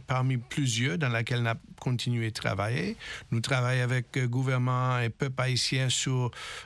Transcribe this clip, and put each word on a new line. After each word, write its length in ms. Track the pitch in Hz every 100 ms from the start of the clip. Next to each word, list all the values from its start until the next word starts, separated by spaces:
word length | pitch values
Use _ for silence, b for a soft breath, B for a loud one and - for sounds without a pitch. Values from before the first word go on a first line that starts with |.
| -
parmi 320 | 127 131 127
plusieurs 580 | 117 - 135 110 127 175
dans 140 | 135
lequel 300 | 117 117 123
on 40 | 117
a 100 | 117 - -
continué 500 | - 123 - 120 113
de 60 |
travailler. 600 | 104 117 101 101 131 190 226 B B -
Nous 100 | 117
travaillons 440 | - 131 123 127
avec 220 | 123 127 117 135
le 100 | 127
gouvernement 720 | 123 131 127 123 127 127 123
et 100 | 117
peuple 320 | - 139 131
haïtien 480 | 127 123 - 131 131
sur, 400 | - - 131 120 B B B